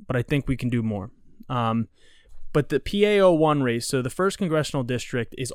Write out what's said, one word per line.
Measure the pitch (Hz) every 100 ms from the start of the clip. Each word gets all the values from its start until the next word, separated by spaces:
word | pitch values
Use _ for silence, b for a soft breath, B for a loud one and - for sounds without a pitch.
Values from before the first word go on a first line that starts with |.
| -
but | 127
I |
think | - 143 -
we | 127
can | 123
do | 117
more. | 113 101 98 - - - -
Um, | 127 113 113 110 b b b b b -
but | 151 135
the | 151
P | - 202 208
A | 208
oh | 185
one | 165 156 147
race, | 127 117 -
so | 135
the | 123
first | - 190 -
congressional | 185 156 147 143
district, | 120 123 - 127 113 -
is | 120